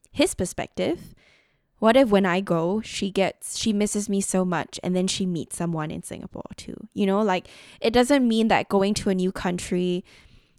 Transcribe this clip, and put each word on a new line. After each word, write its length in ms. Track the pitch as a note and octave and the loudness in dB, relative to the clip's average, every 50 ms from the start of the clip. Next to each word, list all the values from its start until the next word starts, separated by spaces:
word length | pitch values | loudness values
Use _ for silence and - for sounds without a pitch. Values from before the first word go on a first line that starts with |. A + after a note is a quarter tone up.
| _ _ | _ _
his 220 | - - D#4 F#4 - | 0 0 0 2 2
perspective. 800 | - F#3 - - - - - - - F#3 - E4+ - - - - _ _ _ _ _ _ _ _ _ _ _ _ | -4 -6 -6 -4 -8 -10 -8 -6 -4 -2 -2 -2 -4 -8 -20 -20 _ _ _ _ _ _ _ _ _ _ _ _
What 180 | - G#3+ A3 A#3 | 2 2 6 6
if 140 | C4+ C#4 G#3+ | 6 6 6
when 160 | G3+ G3 G3+ | 4 4 4
I 160 | F3+ F3 F#3+ | 2 0 0
go, 400 | G3 - E3+ E3 E3 F3 G3+ A3 | 0 0 0 0 0 -2 -2 -4
she 280 | - - - - G3 F#3+ | -6 -8 -8 -6 -6 -2
gets, 460 | - G3 F#3+ - - _ - - - | 0 0 0 0 -2 _ -14 -12 -8
she 140 | - - A3 | -4 -2 0
misses 380 | G#3 G3+ G#3 G#3 - G#3 G3+ - | 0 0 0 0 -2 -4 -2 -2
me 100 | G3 G3 | -2 -2
so 240 | G3 - - F#3 F#3 | -2 0 0 0 0
much 340 | F3+ F3 D3+ - - - - - | 0 -2 -4 -4 -6 -10 -8 -4
and 100 | F3 F3+ | -2 0
then 140 | F#3 F#3 | 0 0
she 180 | G3 - - F#3+ | 0 -2 -2 -2
meets 300 | F3+ F3 D3+ - - - | -4 -4 -6 -6 -8 -8
someone 340 | - E3+ E3+ E3 D#3+ D3+ D#3+ | -6 -4 -4 -4 -4 -6 -6
in 140 | - F3 - | -8 -10 -12
Singapore 480 | - - - - - - - - - - | -12 -14 -14 -14 -14 -14 -14 -14 -14 -16
too? 180 | - - - - - - - - | -16 -14 -14 -14 -14 -16 -12 -4
You 120 | - G3+ | 0 2
know, 160 | F#3+ F#3+ G#3 | 2 2 2
like, 260 | A3 G3 F#3 F3 - - - - - - - - | 2 2 0 -2 -4 -8 -20 -20 -20 -20 -12 -2
it 140 | - A#3 A#3 | 0 4 4
doesn't 340 | B3 B3 B3 C#4+ C#4 B3 | 4 6 6 4 4 4
mean 220 | A#3 A3 A3+ A#3 G#3+ | 4 2 2 4 4
that 180 | F#3 G#2+ - | 4 2 2
going 260 | - G3+ G3 G3 G3+ G#3 | 2 2 2 2 2 0
to 140 | - - G#3+ | 0 0 0
a 60 | F#3+ | 0
new 160 | F#3 F3+ F#3 | 2 0 -2
country, 720 | - - - F3+ F3+ F3 - - F#3 F3+ F3+ F3+ F3+ F3+ - _ - - _ _ - - _ _ _ | -2 -2 -4 -4 -4 -4 -4 -2 -2 0 0 0 -2 -4 -6 _ -20 -20 _ _ -20 -20 _ _ _